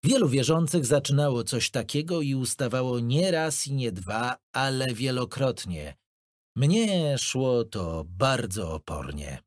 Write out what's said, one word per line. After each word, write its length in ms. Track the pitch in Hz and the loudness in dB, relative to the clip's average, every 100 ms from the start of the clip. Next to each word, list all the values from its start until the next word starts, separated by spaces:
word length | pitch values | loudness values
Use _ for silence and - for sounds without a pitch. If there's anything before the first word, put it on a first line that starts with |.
Wielu 240 | - 262 180 | 4 4 4
wierzących 580 | 135 123 160 165 175 127 | 4 4 4 4 2 4
zaczynało 580 | 143 - 139 147 123 | 2 4 2 4 2
coś 260 | 107 120 110 | 0 -2 -2
takiego 500 | 131 110 143 156 175 | -2 -2 -2 -2 -2
i 140 | 143 | 0
ustawało 640 | 135 123 - 127 127 127 123 | -2 -2 -2 -2 0 0 0
nie 300 | 117 139 185 | 0 2 2
raz 360 | 170 160 151 139 | 2 0 -2 -2
i 80 | |
nie 180 | 127 123 | -2 -2
dwa, 440 | 95 92 107 123 - _ | -4 -4 -2 -2 -4 _
ale 420 | - 135 131 131 | -2 0 0 -2
wielokrotnie. 1000 | 110 131 127 123 - 135 117 101 82 73 71 _ _ _ _ _ - | -2 -2 -2 -4 0 -2 -2 -6 -8 -8 -14 _ _ _ _ _ 0
Mnie 640 | 139 202 220 190 151 135 | 4 4 2 2 0 -2
szło 460 | - 131 131 123 | -2 0 2 2
to 400 | 113 104 85 82 80 | 0 -4 -4 -4 -8
bardzo 640 | 92 131 131 98 95 87 | 0 0 0 -2 -6 -6
opornie. 720 | 80 - 78 67 73 71 67 | -6 -8 -10 -8 -8 -10 -12